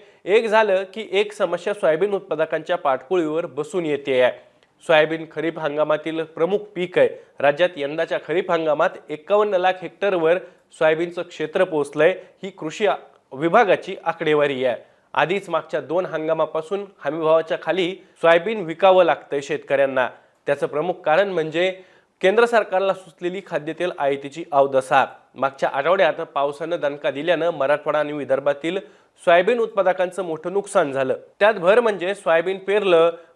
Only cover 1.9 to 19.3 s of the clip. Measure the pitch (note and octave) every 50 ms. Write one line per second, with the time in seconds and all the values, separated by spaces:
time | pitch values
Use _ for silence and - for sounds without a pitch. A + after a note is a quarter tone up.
1.9 | D#3 D#3+ F#3+ G#3 G3 F#3+ F#3+ - D#3+ D#3 D#3+ D#3 E3 D#3 D#3 - F3 E3+ - C#3+
2.9 | C3 C3 - - F#3 F3+ D#3+ D3+ D3+ E3 F3 D#3 B2 C#3 D3+ D3+ - F#3 E3+ D3+
3.9 | D3 C#3 C#3+ C#3+ C3 B2+ B2+ A#2+ - - - _ _ _ _ _ _ _ - -
4.9 | E3 D#3 D#3+ D#3 E3 D#3+ D#3+ - - D#3 D3+ E3 D#3 D#3+ D#3 D3 C#3+ D3+ D3+ D3+
5.9 | D3+ D3+ - D#3+ D#3 D#3+ D#3+ D#3 - D3 D#3+ F3 G3 G#3 G#3 - - E3+ F3+ F3
6.9 | - D#3 C3 A2 - - - _ _ - B2 C#3+ D3 D3 F3+ F3 F3 D3 C#3 C#3
7.9 | D#3 E3 E3 D#3+ F3 D3 - - D#3 F#3 G3 F#3+ E3+ E3 D#3+ D#3 D3 D3+ E3+ F#3+
8.9 | - - - - D3+ - - - G3 G#3 G#3+ G#3 G3 F3+ F3+ F#3 F#3 F#3 E3+ D#3
9.9 | - - G3 G3+ F#3+ F3 D#3+ D#3+ E3 F#3 - - - _ _ _ _ - E3 D#3
10.9 | D#3+ D#3 F3 F3 E3+ F3+ E3+ - - - D#3 D#3 - F#3+ F#3 F3 D#3+ D3 C#3 C#3
11.9 | - D3 D#3 F3+ F#3 F#3 - - _ _ - G3 - - D#3 D#3+ D#3 - G#3+ F#3+
12.9 | D#3+ - - - _ _ _ - C#3 C3 D#3 E3+ F3 A#3 A#3 F#3+ D#3+ - - F#3
13.9 | G3 - - E3 D#3+ - E3 D#3 D3+ D3 C#3+ C#3+ C#3 B2+ B2+ B2+ A2+ - - _
14.9 | _ _ _ _ - C#3 D3 D#3 G3 G3 G3 F3 E3+ D#3 - - - D#3 C3+ B2+
15.9 | D#3 F#3 F3+ D3+ D#3 D#3 D#3 D#3 D#3+ D#3+ D#3 D3+ - D#3+ D#3+ - G3+ G3 G3+ G3
16.9 | - - - C#3+ D3+ E3 D#3+ D#3 D#3+ E3 D#3+ - F3 D#3 - D#3+ D#3 F#3+ F3 F3
17.9 | F#3+ - - _ _ _ - E3 E3+ E3+ E3+ G#3+ A3+ G#3+ F3 D#3+ E3 - G3 F#3+
18.9 | F#3 F#3 F3 D#3+ C#3+ - - -